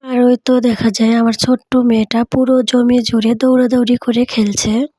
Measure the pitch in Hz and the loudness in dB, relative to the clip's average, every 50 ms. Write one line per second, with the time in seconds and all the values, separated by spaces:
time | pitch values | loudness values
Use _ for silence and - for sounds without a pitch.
0 | - 262 254 247 247 247 247 247 _ - 254 254 226 247 226 - - 226 196 - | -8 -4 0 2 4 4 2 2 _ 0 0 2 2 0 -2 0 -2 -2 0 0
1 | 226 220 233 233 226 226 220 - - 254 254 - _ _ - 254 247 240 226 220 | 0 2 2 2 2 0 0 -2 0 -2 -2 -2 _ _ -2 0 2 2 2 0
2 | 214 - - 226 233 - - 262 262 247 262 254 240 - - 247 247 240 247 247 | 0 -2 -2 -4 -4 -2 -2 -2 0 2 2 0 0 0 0 0 2 2 0 0
3 | 226 - - 226 214 226 233 226 - 254 254 254 254 240 247 247 247 226 247 240 | 0 -2 -2 -2 0 0 -2 0 0 0 2 2 2 2 0 0 0 0 -2 -2
4 | - - 233 233 247 - - - 214 208 196 - - 226 214 226 277 302 _ | -2 -4 -2 -2 -2 -2 -2 -2 -2 -2 -2 -4 -4 -4 -2 -2 -4 -6 _